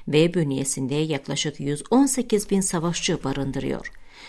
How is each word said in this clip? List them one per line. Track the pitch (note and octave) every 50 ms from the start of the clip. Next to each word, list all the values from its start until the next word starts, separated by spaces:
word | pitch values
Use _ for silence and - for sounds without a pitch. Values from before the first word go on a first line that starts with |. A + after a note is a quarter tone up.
| - -
ve | C#3 D3+ E3 E3+ F3
bünyesinde | F3+ D#3 C#3 C3+ C3+ C3+ - - C#3 C3+ B2 C#3+
yaklaşık | D3+ D#3+ D#3+ D3 C3+ - D3 D3 - - D3+ - -
yüz | C#3 C#3+ D3 D3 - -
on | A3+ C4 C#4
sekiz | C4+ - B3+ B3+ - A3 G3+ G3+ -
bin | G3+ G3
savaşçı | F#3+ - F#3 E3 D#3+ E3+ E3 - - - D#3+ C#3+ -
barındırıyor. | C3+ C3+ C#3 C3+ C3+ B2+ C#3 - C3+ B2+ - - - - - - - - - -